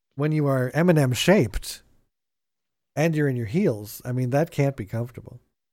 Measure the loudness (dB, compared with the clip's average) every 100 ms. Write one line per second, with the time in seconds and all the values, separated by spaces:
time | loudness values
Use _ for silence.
0 | _ -6 -2 0 0 0 0 2 4 4
1 | 4 2 4 4 4 -2 -8 -14 _ _
2 | _ _ _ _ _ _ _ _ _ -2
3 | 0 2 0 -2 -2 0 0 -2 -6 -12
4 | -6 -4 0 0 0 0 -2 -2 -6 -6
5 | -8 -12 -20 -20 _ _ _